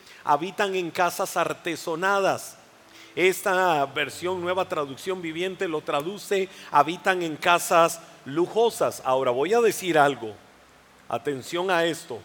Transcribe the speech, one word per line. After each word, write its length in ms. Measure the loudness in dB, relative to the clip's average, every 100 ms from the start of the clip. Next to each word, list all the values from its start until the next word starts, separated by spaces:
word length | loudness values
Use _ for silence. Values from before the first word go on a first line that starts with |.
| -20 -8
"habitan 500 | 0 0 0 -4 -2
en 160 | -2 -4
casas 460 | 0 0 0 -4 -2
artesonadas". 1200 | -2 -2 -6 -6 -6 -2 0 2 2 0 -4 -18 -20 -20 -20 -20 -12
Esta 720 | 0 2 2 0 2 2 2
versión, 560 | 0 -2 -4 -4 -6 -4
Nueva 260 | -2 -2 -2
Traducción 540 | -2 -4 -6 -8 -6
Viviente, 480 | -6 -6 -6 -4 -4
lo 140 | -4
traduce, 680 | -2 -2 -2 -6 -2 -2 -2 -8 0
"habitan 520 | 4 4 2 0 0
en 140 | 0 -2
casas 640 | 2 2 4 4 4 2 -14 -18
lujosas". 760 | -6 -2 0 2 0 2 -2 -2
Ahora 280 | 0 2 2
voy 200 | 2 2
a 80 | 2
decir 380 | 2 2 2 4
algo. 340 | 4 4 -6 -12 -20 -20 -20 -20 _ -20 -8
Atención 600 | -6 -4 -6 -6 -4 0
a 140 | 2
esto. 360 | 0 -2 -8 -14